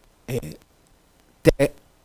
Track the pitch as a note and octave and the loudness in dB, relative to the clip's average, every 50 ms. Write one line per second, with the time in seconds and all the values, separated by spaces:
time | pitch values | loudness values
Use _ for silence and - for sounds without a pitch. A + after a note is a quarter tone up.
0 | - - - - - - C3+ A#2+ - D#3 - - - - - - - - - - | -20 -20 -20 -20 -12 -10 -10 -8 -10 -12 -16 -20 -20 -20 -20 -20 -20 -20 -20 -20
1 | - - - - - - - - - D#3 - - C#3 - - - - - - - | -20 -20 -20 -20 -20 -20 -20 2 4 4 4 4 0 -2 -2 -10 -20 -20 -20 -20